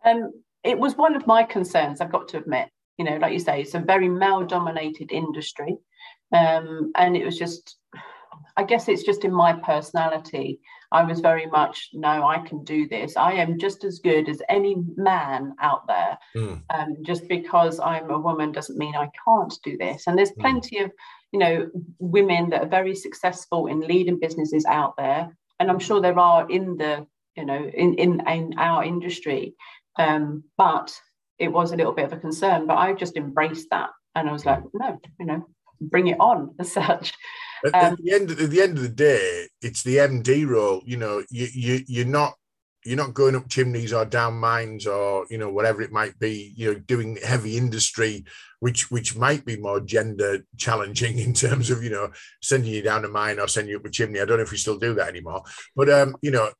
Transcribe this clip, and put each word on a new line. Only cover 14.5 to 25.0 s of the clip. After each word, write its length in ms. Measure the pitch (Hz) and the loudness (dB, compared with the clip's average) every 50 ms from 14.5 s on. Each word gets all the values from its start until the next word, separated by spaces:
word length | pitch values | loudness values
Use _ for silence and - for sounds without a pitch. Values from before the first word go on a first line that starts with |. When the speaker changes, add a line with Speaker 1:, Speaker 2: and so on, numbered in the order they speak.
| 190 202 196 202 196 180 175 170 165 | 0 2 2 0 0 -2 -4 -6 -4
Speaker 1:
man 600 | 180 196 190 185 170 147 139 135 131 139 139 135 - | 0 0 2 2 2 0 -2 -4 -4 -6 -8 -6 -2
out 260 | 147 147 139 - - - | -2 0 0 -2 -2 -2
there." 300 | 101 90 85 95 92 - _ _ - | -2 0 0 -2 -4 -8 _ _ -8
Speaker 2:
Mm. 260 | 113 110 101 87 82 80 - | -8 -6 -6 -8 -10 -8 -6
Speaker 1:
Um, 200 | 160 156 151 156 143 151 156 175 | -6 -4 -4 -6 -8 -8 -6 -6
just 180 | 175 170 - - | -6 -4 -4 -4
because 520 | 202 175 - - 185 170 170 165 160 - | -4 -4 -2 2 4 4 4 4 2 -2
I'm 300 | - 165 165 160 160 160 | -2 -2 -2 -4 -4 -4
a 80 | 147 151 | -4 -2
woman 320 | 156 170 160 156 151 151 | -2 -2 -2 -2 -2 -4
doesn't 260 | 151 160 - - - - | -6 -8 -10 -8 -8 -8
mean 180 | 151 151 151 | -6 -4 -4
I 140 | 147 147 143 - - - | -4 -4 -6 -8 -2 2
can't 280 | - 226 208 175 - - - - | 4 4 4 2 0 -8 -12 -10
do 140 | 147 147 - | -10 -8 -6
this. 300 | 180 - - - - 175 | -6 -6 -6 -6 -2 2
And 100 | 175 185 | 4 4
there's 140 | 202 196 | 4 2
Speaker 2:
Mm. 100 | - - - | 2 0 0
Speaker 1:
plenty 320 | 262 262 240 - - 214 202 | 0 0 0 -2 -4 -4 -4
of, 120 | 202 196 - _ - - - - _ _ - | -4 -4 -6 _ -20 -20 -20 -20 _ _ 0
you 60 | 196 | 2
know, 300 | 180 165 165 165 170 - - 175 170 - - - | 4 4 2 0 -2 -6 -8 -12 -12 -12 -12 -8
women 500 | 180 175 170 208 196 190 175 170 170 175 | -4 2 4 4 4 4 4 2 0 0
that 100 | 165 - - | 0 -2 -2
are 140 | 160 185 190 | 0 0 0
very 160 | 190 190 196 | 0 0 -4
successful 720 | 190 - - - - - 180 180 - - - 170 170 - - | -6 -8 -12 -8 -4 -4 -4 -4 -4 -8 -4 -2 -2 -2 -2
in 140 | 147 156 | -2 -4
leading 380 | 160 170 180 185 175 175 175 175 | 0 2 2 2 2 2 0 0
businesses 460 | 160 160 160 160 151 151 156 156 156 | -2 -4 -4 -4 -2 0 0 0 2
out 300 | - - 151 147 - - | 2 2 2 0 -2 -2
there. 380 | - | -2